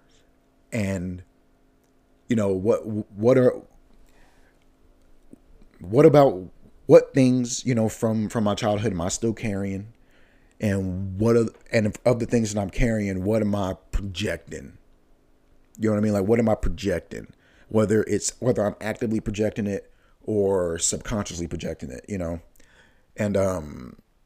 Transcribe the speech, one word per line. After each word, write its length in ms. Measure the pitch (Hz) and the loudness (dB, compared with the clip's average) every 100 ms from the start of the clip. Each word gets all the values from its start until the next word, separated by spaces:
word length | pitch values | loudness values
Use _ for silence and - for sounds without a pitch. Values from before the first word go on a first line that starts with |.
| _ _ _ _ _ _ _ | _ _ _ _ _ _ _
And, 540 | 117 98 95 90 90 - _ _ _ _ _ _ _ _ _ - | -6 -4 -4 -6 -10 -14 _ _ _ _ _ _ _ _ _ -4
you 80 | 113 | 0
know, 160 | 101 | 0
what, 340 | 95 98 107 - | 0 0 0 -2
what 520 | 107 107 98 113 131 | -8 -8 0 4 6
are, 160 | 123 - - - - - - - - _ - _ _ _ _ _ _ - - - _ - - - | 4 2 -6 -20 -20 -20 -20 -20 -20 _ -20 _ _ _ _ _ _ -20 -20 -20 _ -20 -20 -18
what 260 | 87 113 156 | -2 6 8
about, 440 | 143 139 92 92 - - - - | 8 6 4 -8 -18 -20 -8 8
what 260 | 160 165 | 8 8
things, 520 | 139 127 127 120 - 120 | 2 4 4 -2 -4 -2
you 80 | |
know, 140 | 120 110 | 0 0
from, 400 | - 113 110 104 | -2 -2 0 -2
from 160 | 120 | 0
my 100 | 104 | 0
childhood 380 | 101 110 104 113 | 0 0 0 -2
am 80 | 92 | -2
I 80 | 87 | -4
still 240 | - 117 | -2 -4
carrying? 600 | 107 113 98 98 98 110 - _ _ _ _ _ - | -4 -4 -4 -6 -6 -10 -18 _ _ _ _ _ -4
And 580 | 104 98 92 90 98 95 | -2 0 -2 -4 -6 -2
what 200 | 110 117 | 2 4
are, 80 | 113 - - | 2 -4 -4
and 260 | 117 107 - 120 | 0 0 0 0
of 140 | 123 | 0
the 60 | 113 | 0
things 280 | 120 107 | 0 0
that 60 | 104 | -2
I'm 100 | 98 | -4
carrying, 540 | - 123 110 101 92 | 0 0 0 -2 -2
what 180 | 95 110 | 0 0
am 140 | 104 101 | 0 -2
I 200 | 92 92 - | -2 -6 -6
projecting? 840 | - 98 87 104 85 - 78 69 - _ _ _ _ _ _ _ _ _ - | -6 -6 -6 -6 -6 -10 -16 -16 -20 _ _ _ _ _ _ _ _ _ -6
You 80 | 107 | -2
know 60 | |
what 60 | 104 | 0
I 20 | |
mean? 120 | 107 | 0
Like, 120 | 101 95 | 0 2
what 140 | 117 | 2
am 100 | 110 | 2
I 60 | 104 | 0
projecting? 720 | - 82 95 82 - - 53 - _ _ - | -2 -2 -2 -4 -4 -14 -16 -20 _ _ -4
Whether 340 | 107 104 110 | 0 2 2
it's, 300 | - 98 - - | 0 -2 -4 -4
whether 260 | 120 117 101 | -2 0 -2
I'm 100 | - | -4
actively 400 | 104 107 117 110 | -8 -4 -2 -4
projecting 460 | 110 101 107 110 101 | -4 -2 -2 -2 -4
it 220 | 98 - _ _ _ - | -4 -8 _ _ _ -4
or 540 | 107 98 95 87 82 | 0 2 2 0 -2
subconsciously 680 | - 76 - 110 98 85 85 | -4 -4 -4 -4 -4 -6 -8
projecting 440 | 85 - 82 65 | -8 -8 -10 -12
it, 120 | 64 - | -14 -10
you 80 | 98 | -6
know? 240 | 85 85 - _ - _ _ _ _ - | -6 -8 -12 _ -20 _ _ _ _ -6
And, 220 | 104 98 | -2 0
um, 580 | 95 90 76 71 64 - _ _ | 0 -2 -6 -12 -16 -20 _ _